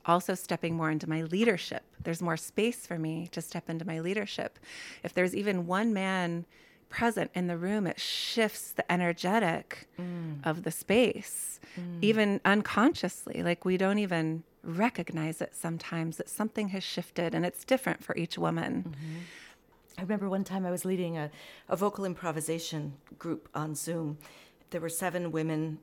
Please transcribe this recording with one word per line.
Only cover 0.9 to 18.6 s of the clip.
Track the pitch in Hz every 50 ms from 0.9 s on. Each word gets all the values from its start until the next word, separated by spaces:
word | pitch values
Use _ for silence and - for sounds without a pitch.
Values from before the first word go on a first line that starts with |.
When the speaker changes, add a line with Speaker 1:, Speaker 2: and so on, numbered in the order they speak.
Speaker 1:
into | 156 151 156 160
my | 156 160 160
leadership. | 160 170 196 226 233 196 165 - - - - - _ _ - -
There's | - 165 165
more | 180 170 160 160
space | - - - - 214 240 240 - -
for | - 175 165
me | 156 156 160 165 170 175
to | - 170
step | 160 - - 175 - -
into | 165 160 165
my | 175 160 160
leadership. | 160 175 196 214 202 202 - - - - - - - - - - - - - - -
If | 175 -
there's | 180 180 180 -
even | - 202 208 196 180 175 170
one | 180 196 220 233 214
man | 190 190 190 190 185 175 170 170 170 170 - - - - - - _ _ _
present | - - 233 233 214 196 165 - -
in | 180 180 175
the | 175 165
room, | 175 185 208 214 196 165
it | - -
shifts | - - - - - - - 233 220 208 - - - -
the | - - - -
energetic | 175 175 175 175 170 - - 180 202 226 214 165 165 - - - - - - - _ -
Speaker 2:
Mm. | 180 180 175 175 165 160 151 143 139
Speaker 1:
of | 165 156 170 -
the | 160
space, | 160 - - - 190 233 247 202 - - 196 - - - - - - - - - - 180
Speaker 2:
Mm. | 175 175 175 170 175
Speaker 1:
even | 208 220 220 214 202 202 196 -
unconsciously. | 190 202 208 196 - - 202 220 302 339 - - 180 - - - - - - 170
Like, | 170 175 - -
we | 185 185 180
don't | 190 190 202 214
even | 208 185 180 165 160 160 160 165 - - _ _ -
recognize | - 165 175 214 247 - - 165 - - 156 156 160 160 -
it | - - -
sometimes | - - 165 165 165 - - 175 165 160 165 165 -
that | 175 -
something | - - 214 220 - 226 214 196
has | 190 190 185
shifted, | - - 180 175 - - - 175 165 165
and | 165 170
it's | 180 - - -
different | - 262 254 - 175 170 - -
for | - - -
each | 165 - - 175
woman. | 170 165 170 165